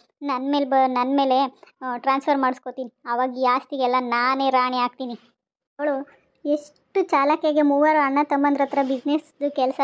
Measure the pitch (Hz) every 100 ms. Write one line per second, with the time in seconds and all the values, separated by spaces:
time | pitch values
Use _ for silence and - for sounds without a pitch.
0 | _ _ 285 254 269 285 269 269 262 247
1 | 254 277 269 254 269 - - _ 254 240
2 | 269 269 302 285 262 254 254 254 240 _
3 | - 240 262 247 254 262 - 277 247 254
4 | 247 240 247 269 269 254 254 254 247 -
5 | 254 226 _ _ _ _ _ - 294 277
6 | 285 _ _ _ 294 294 - _ _ 392
7 | 370 285 285 320 311 302 294 285 302 311
8 | 277 277 285 285 285 277 277 277 262 262
9 | 285 302 - - 285 285 262 269